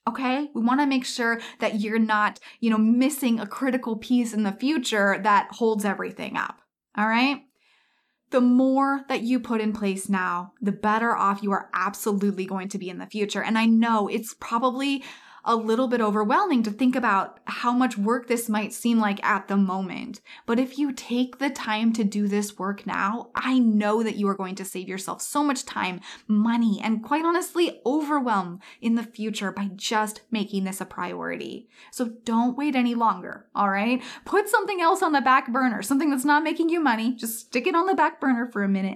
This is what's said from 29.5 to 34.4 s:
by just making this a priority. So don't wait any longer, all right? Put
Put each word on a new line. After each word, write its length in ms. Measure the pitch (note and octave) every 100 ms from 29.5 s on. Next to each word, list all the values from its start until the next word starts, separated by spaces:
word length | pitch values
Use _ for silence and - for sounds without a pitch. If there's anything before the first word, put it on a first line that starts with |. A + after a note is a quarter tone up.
by 180 | F#3 G3+ F#3
just 460 | - A3 G#3+ G#3+ -
making 320 | A3 G#3 G3
this 160 | F#3+ F#3+
a 60 | F3+
priority. 840 | - F3+ F3+ E3 F3 - - - _ -
So 200 | - A#3+ A3+
don't 320 | - A3+ B3 B3
wait 180 | D4
any 220 | C4 A#3+ A#3+
longer, 520 | A3+ F#3 - - _
all 160 | - G3+
right? 320 | G3 A3+ B3+ - -
Put 240 | - F#4+